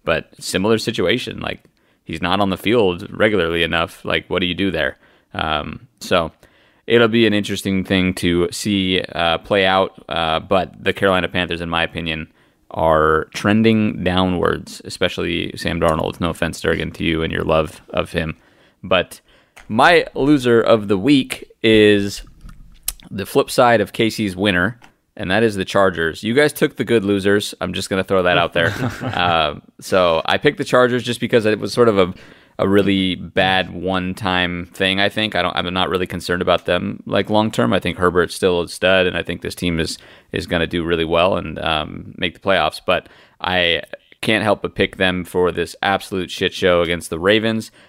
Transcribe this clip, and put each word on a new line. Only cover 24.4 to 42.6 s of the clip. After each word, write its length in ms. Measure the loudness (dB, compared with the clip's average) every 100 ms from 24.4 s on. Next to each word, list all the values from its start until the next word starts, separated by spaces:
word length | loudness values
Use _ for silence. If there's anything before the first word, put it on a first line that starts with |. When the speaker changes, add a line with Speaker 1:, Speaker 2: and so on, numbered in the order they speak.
| 2 2 0 -4 -20 _ _ -10
Speaker 1:
and 120 | -2
that 140 | 2
is 120 | 2 0
the 100 | -2
Chargers. 580 | 2 2 2 -4 -2
You 100 | -2
guys 200 | 2 2
took 240 | 0 -4 -2
the 80 | 0
good 180 | 2
losers. 500 | 2 0 2 0 0 -8
I'm 140 | -8
just 160 | -6 -4
gonna 160 | -4 0
throw 180 | 2
that 140 | 2 2
out 160 | 2
there. 160 | 0 0
Speaker 2:
<laughs> 320 | -2 -6 -6
Speaker 1:
Uh, 580 | -6 -2 0 2 0 -4 -16 -20
so 400 | -2 2 2 2 0
I 120 | 0
picked 200 | 0 0
the 60 |
Chargers 400 | 0 2 4 2
just 160 | -4 -4
because 260 | 0 2 2
it 140 | 0
was 140 | -2
sort 160 | 2 4
of 80 | 4
a, 140 | 2 -2 -18 -20 _ -4
a 100 | 2
really 480 | 2 4 2 0 -2
bad 580 | -4 0 2 2 -2
one-time 920 | -6 -4 -2 -4 -4 -2 0 -2 -4 -10
thing, 260 | -2 -2 0
I 100 | -2
think. 260 | 0 -2 -2
I 60 |
don't, 140 | -2 -2
I'm 180 | -4
not 160 | -2 -2
really 180 | -2 -2
concerned 340 | -4 -4 -2
about 240 | 2 0 0
them, 380 | -2 -2 -8 -4
like, 240 | -2 0
long-term. 440 | 0 0 0 0
I 60 | 0
think 180 | -2 0
Herbert's 380 | 0 2 0 0
still 260 | 0 0
a 60 | -4
stud, 380 | -2 2 4 2
and 120 | -2
I 60 |
think 180 | -6 -8
this 140 | -10 -4
team 240 | -2 -2
is, 180 | -4 -8 -16 -20 _
is 160 | -8 -4
gonna 200 | -2 -2
do 160 | -2
really 220 | -2 0 2
well 320 | 2 2 0
and, 220 | -4 -6
um, 560 | -4 -2 -4 -10 -16 -6
make 160 | -6
the 60 | -4
playoffs. 420 | 0 2